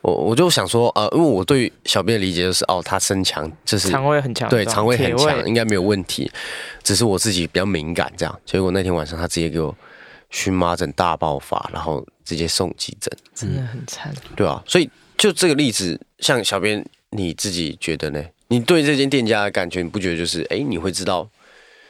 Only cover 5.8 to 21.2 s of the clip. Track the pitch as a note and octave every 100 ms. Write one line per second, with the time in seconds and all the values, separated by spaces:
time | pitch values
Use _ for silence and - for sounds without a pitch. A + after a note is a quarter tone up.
5.8 | F#2+ G2+ E2+ - - - - - - -
6.8 | - G2+ A#2 F#2 A2 F2+ E2 F2+ G2 F2
7.8 | D#2 E2+ - - D#2+ - - F#2+ F#2 F#2+
8.8 | F#2 F2 D2+ E2 E2+ E2+ E2 D#2+ D2+ -
9.8 | - - - - _ - - F#2 F2 E2+
10.8 | D#2+ - F2 D#2 D#2+ C#2 - - - E2+
11.8 | D#2+ C#2+ - _ - E2 E2 - F2+ -
12.8 | - - - - _ - G2+ C3+ B2 A#2+
13.8 | - - D3+ C#3 - - F#2 C2 - F3+
14.8 | C3+ _ _ - G#3 E3+ F3+ C#3+ C#3+ G#2
15.8 | F#2 D#2+ - _ - C3 G2 G2 G2+ G#2
16.8 | - _ _ G#2+ F2+ D2+ G#2 F2 D#2 -
17.8 | - D#2 D2+ D2 D2 _ _ A#2+ A#2 E3+
18.8 | D3 C#3 C#3 C#3 A2+ G#2+ G2+ G2 F2+ F2+
19.8 | E2+ G#2 F#2 E2+ E2+ E2+ - F#2+ C#3+ F2+
20.8 | F2+ F2 F#2 F2+